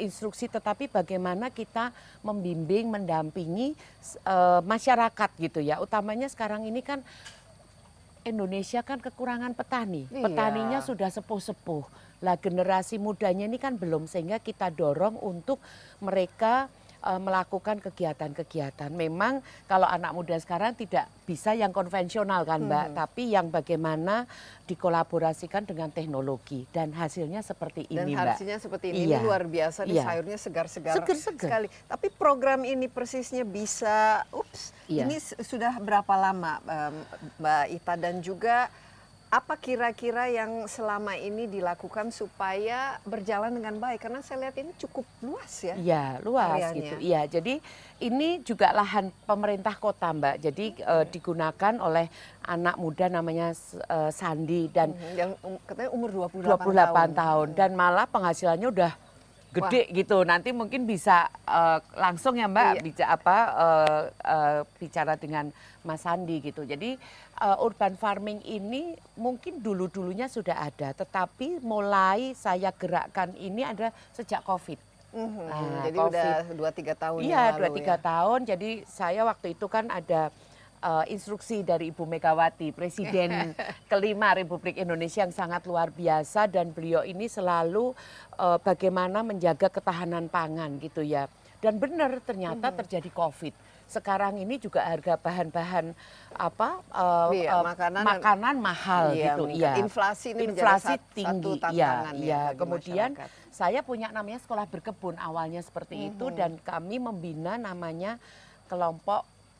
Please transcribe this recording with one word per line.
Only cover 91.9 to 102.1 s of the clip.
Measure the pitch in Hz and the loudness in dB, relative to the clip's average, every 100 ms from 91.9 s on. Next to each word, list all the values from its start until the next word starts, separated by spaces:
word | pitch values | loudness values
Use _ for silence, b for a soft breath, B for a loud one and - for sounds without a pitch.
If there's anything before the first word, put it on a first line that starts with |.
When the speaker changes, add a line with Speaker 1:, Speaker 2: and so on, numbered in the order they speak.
| 330 285 254 - | 0 0 -2 -6
Speaker 1:
ternyata | 196 - 226 247 | -6 -4 -2 -4
Speaker 2:
Mhm. | 269 | -4
Speaker 1:
terjadi | 196 180 165 | -6 -6 -6
covid. | - 165 - 151 - B B B | -2 -2 -2 -10 -10 B B B
Sekarang | 220 202 190 196 | -6 -2 0 0
ini | 202 190 277 | -2 -4 -6
juga | 202 170 | -2 -2
harga | 170 160 180 | 0 0 0
bahan-bahan | 165 165 180 165 170 170 180 165 170 B B B | 0 0 -2 -2 -2 0 -2 -2 -10 B B B
apa, | - 175 - 233 370 - | -4 -4 0 -2 -2 -6
eh, | - 180 170 170 185 165 | 0 4 4 4 4 4
Speaker 2:
Iya, | |
Speaker 1:
eh, | 180 | 2
Speaker 2:
makanan | 170 175 175 190 | 2 0 0 2
Speaker 1:
makanan | 208 196 208 202 240 277 | 2 4 6 4 4 0
mahal | 202 170 196 180 156 | 0 -2 2 4 4
Speaker 2:
Iya, | 147 151 | 4 2
Speaker 1:
gitu, | 147 147 | 2 0
Speaker 2:
meningkat. | 156 | 2
Speaker 1:
iya. | 156 135 | 4 4
Speaker 2:
Inflasi | 208 226 202 208 254 | 2 2 2 0 -6
ini | 226 | -2
menjadi | 226 | -2
Speaker 1:
Inflasi | 185 175 196 190 | 4 6 6 4
Speaker 2:
sat-, | 170 | -2
satu | - - | -4 -6
Speaker 1:
tinggi, | 180 190 160 | -2 -2 -2
iya, | - | -2
Speaker 2:
tantangan | 170 170 147 123 117 | 0 2 4 2 -2